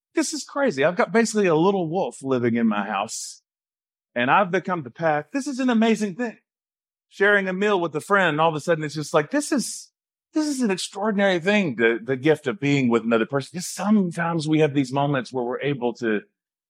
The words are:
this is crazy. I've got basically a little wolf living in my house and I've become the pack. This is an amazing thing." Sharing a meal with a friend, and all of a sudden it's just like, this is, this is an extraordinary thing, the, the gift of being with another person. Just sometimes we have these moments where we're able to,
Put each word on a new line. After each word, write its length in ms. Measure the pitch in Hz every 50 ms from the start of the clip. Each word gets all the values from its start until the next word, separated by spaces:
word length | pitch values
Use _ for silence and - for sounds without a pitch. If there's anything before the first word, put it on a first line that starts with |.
| _ _ -
this 180 | 339 294 - 320
is 100 | 285 -
crazy. 400 | - - 285 277 254 156 131 135
I've 120 | 160 180
got 160 | 196 233 175 170
basically 340 | 226 233 214 - 214 202
a 80 | 180 160
little 360 | 156 165 196 202 196 175 156
wolf 320 | 160 196 175 120 - - 139
living 320 | 135 131 123 120 120 113
in 120 | 117 117
my 200 | 110 104 104 101
house 560 | 101 107 98 104 117 - - - - - - _ _ _ _ _ _ _ _ _ _ _ _ _ _ -
and 160 | 120 120 131
I've 200 | 151 185 208 175
become 340 | 175 185 - 185 185 170 143
the 60 | 120
pack. 420 | - - 165 160 151 147 151 _ -
This 140 | 277 254
is 120 | 294 269 240
an 100 | 262 254
amazing 460 | 240 220 220 226 220 185 214 208 170
thing." 240 | 233 247 226 - - _ _ _ _ _ _ _ _ _ _ _ _ _ _
Sharing 380 | - - 196 202 208 202 190 185
a 60 | 185
meal 260 | 185 202 214 208 185
with 160 | 170 165 147
a 60 | 151 -
friend, 260 | - 196 196 185 170
and 120 | 147 151
all 100 | 160 170
of 40 | 156
a 60 | 151
sudden 240 | - 175 170 160 156
it's 100 | 147 139
just 200 | 156 147 - -
like, 160 | 160 147 -
this 200 | - 294 294 -
is, 400 | 330 269 - - - - - - _ _ _ _ _ _ _ _ -
this 120 | 311 311
is 140 | 302 285 262
an 100 | 247 208
extraordinary 680 | 190 175 - - - 202 196 220 208 196 202 196 185 175
thing, 380 | 156 196 208 208 196 160 120
the, 220 | 101 117 113 117 110 110
the 120 | 123 135
gift 300 | 131 123 156 151 147 -
of 140 | 131 110 101
being 300 | 139 143 143 139 131 120
with 120 | 117 117 107
another 220 | 117 120 113 110
person. 340 | - 135 139 135 - - 180
Just 160 | 175 - -
sometimes 720 | - 180 202 214 214 190 175 156 170 165 165 170 165 143
we 120 | 156 156 151
have 140 | 156 151 135
these 180 | 143 135 120 127
moments 400 | 139 143 143 147 131 113 - 123
where 100 | 131 120
we're 180 | 120 127 - 117
able 320 | 143 143 123 120 120 113
to, 260 | - 120 113 107 101 - _ _ _ _ _ _ _ _